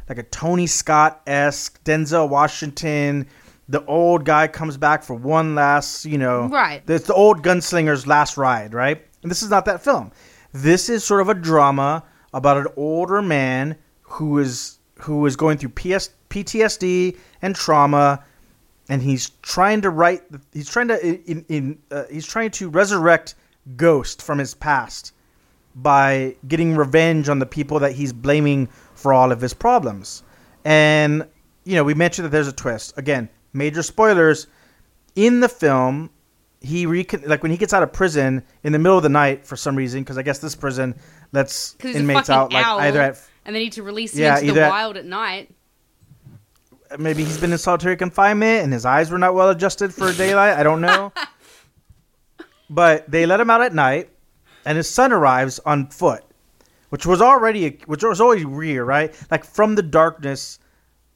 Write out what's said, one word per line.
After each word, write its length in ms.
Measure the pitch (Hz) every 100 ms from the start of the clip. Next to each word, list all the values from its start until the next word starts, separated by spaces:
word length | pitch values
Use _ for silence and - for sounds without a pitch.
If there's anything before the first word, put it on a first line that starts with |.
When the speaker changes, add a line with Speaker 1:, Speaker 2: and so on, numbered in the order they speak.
| -
Speaker 1:
like 80 | 120
a 60 |
Tony 440 | 113 - 160 175 170
Scott-esque, 1160 | - - 151 156 156 - 143 147 143 - _
Denzel 460 | - 156 151 165 147
Washington, 960 | 143 147 - 151 143 160 147 143 143 135 _ _ _ -
the 160 | 143 143
old 400 | 156 170 175 143
guy 220 | 151 156
comes 300 | 160 160 135
back 260 | 151 151
for 100 | - 117
one 380 | 131 160 160 151
last, 500 | 143 143 143 - 156
you 120 | 147
know, 300 | 127 123 247
Speaker 2:
Right. 340 | 277 185 147 -
Speaker 1:
it's 180 | 160 -
the 60 |
old 300 | 190 208 190
gunslinger's 640 | 170 180 - 175 156 143 127
last 300 | 147 143 -
ride, 360 | 131 117 107
right? 320 | 117 131 151 _ _
And 80 | 170
this 140 | 175
is 60 | 214
not 160 | 196 196
that 180 | 190
film. 280 | 294 233 101 - _ _ _
This 380 | 135 143 180 -
is 140 | 233
sort 180 | - 202
of 80 | 190
a 40 |
drama 720 | 196 165 160 139 139 139 160 - _ _
about 240 | 131 139 143
an 100 | 139 -
older 460 | 151 160 180 202
man 540 | 196 147 131 127 139 156 _ _
who 360 | - - 156 143
is, 380 | 135 120 - - _ _
who 260 | - 147 147
is 100 | 127
going 220 | 156 151
through 120 | 135
P 240 | - 180
S, 160 | 190 - _ -
P 140 | 202
T 180 | - 220
S 160 | 220 -
D 380 | 180 180 180 175 _ _
and 140 | 190 185
trauma, 680 | - 151 143 143 143 143 _ _ _ _ _ _ -
and 120 | 135
he's 280 | 135 131 - _
trying 400 | - - 196 214
to 80 | 196
right, 320 | 160 175 180 - 143 _
he's 180 | 151 147
trying 200 | 240 240
to 140 | 214 170 175 -
in, 140 | 160 -
in, 300 | 151 135 151 -
uh, 140 | 143 131
he's 160 | 147 156
trying 240 | 226 220
to 180 | - 185
resurrect 640 | 156 202 202 165 165 - - _ _ 135 123
Ghost 440 | 170 147 120 -
from 160 | - 143
his 140 | 131
past 600 | - 151 139 117 - - _ _ _ _ _ _ 127
by 600 | 143 139 139 135 131 - 131
getting 280 | 165 165 160
revenge 540 | 139 156 165 160 143
on 100 | 143
the 60 | 131
people 320 | 151 139 151
that 140 | 139
he's 200 | 127 139
blaming 540 | 120 135 151 147 139 123 - _
for 180 | _ 139
all 200 | 131 127
of 100 | 117
his 140 | 123 -
problems. 640 | 233 247 127 101 95 - _ _ _ _ 151
And, 600 | 156 151 151 151 151 156 _ _ _
you 100 | 180 180
know, 80 |
we 120 | 143 151
mentioned 300 | 170 175 165
that 40 |
there's 180 | 151 143
a 60 |
twist. 400 | 135 135 110 - -
Again, 320 | 135 135 110 _ _
major 280 | 135 151 156
spoilers. 640 | 156 - 220 190 165 147 - _ _ _ _ _ _ -
In 240 | 226 247
the 100 | 247
film, 640 | - 151 131 127 139 160 _ _ _ _ _
he 240 | 127 170 170
recon-, 380 | 170 180 196 143
like, 160 | 151
when 100 | 165
he 60 | 170
gets 160 | 208
out 80 | 202
of 80 | 147
prison 520 | - 190 151 135 131 - _
in 80 | 151
the 80 | 151
middle 180 | 175 185
of 60 |
the 60 | 151
night 360 | 143 143 135 -
for 80 | 131
some 200 | 147 135
reason, 300 | 127 131 135
'cause 120 | 131
I 40 |
guess 160 | 135 135
this 160 | 156 -
prison 400 | 139 127 127 120 - _ _
lets 400 | 139 135 - -
Speaker 2:
'Cause 180 | - 254
he's 60 | 233
a 40 |
Speaker 1:
inmates 280 | 143 139 190
Speaker 2:
fucking 80 | 135
Speaker 1:
out, 180 | 131
like, 120 | 196 226
Speaker 2:
owl, 140 | 208
Speaker 1:
either 220 | 143 143
at 200 | 135 - _ _ -
Speaker 2:
and 100 | 214
they 40 |
need 140 | 226
to 100 | 226
release 300 | 202 214 226
him 80 | 147
Speaker 1:
Yeah, 120 | 151 143
Speaker 2:
into 60 | 143
the 60 |
Speaker 1:
either 100 | 147
at 60 | 151
Speaker 2:
wild 260 | 202 220 196
at 80 | 170
night. 440 | 196 214 190 - _ _ _ _ _ _ _ - - _ _ _ _ - 143
Speaker 1:
Maybe 240 | 160 156
he's 160 | 156 156
been 120 | 170
in 60 | 170
solitary 400 | - 175 175 180
confinement 640 | 180 - 202 208 220 226
and 80 | 147
his 140 | 123 123
eyes 240 | 139 165
were 80 | 180
not 160 | 185
well 160 | 185 185
adjusted 420 | 175 190 - 202
for 200 | 175 190
daylight. 440 | 175 190 196 202 185
I 60 |
don't 180 | 151 160
know. 300 | 170 185 196 -
Speaker 2:
<laughs> 60 | 294 _ _ _ _ _ _ _ _ _ _ - - _ -
Speaker 1:
But 420 | 151 170 156 151
they 140 | 160 170
let 140 | 196
him 100 | 233
out 100 | 233
at 120 | 247 160
night, 340 | 131 147 - _ _ _ _ _ 143
and 120 | 156
his 120 | 156
son 220 | - 262
arrives 480 | 214 143 127 131 -
on 280 | 151 147 135
foot, 340 | - 175 110 - _ _ _ _ _ -
which 160 | 139 165
was 160 | 180
already, 580 | 240 269 226 214 160 - -
which 180 | 151
was 160 | 220 185
always 240 | 233 220 147
weird, 420 | 139 160 131 120
right? 260 | 143 156 - -
Like, 140 | 156
from 320 | - - 214 208
the 80 |
darkness 760 | 160 160 165 160 139 135 - - _ _ _ _ _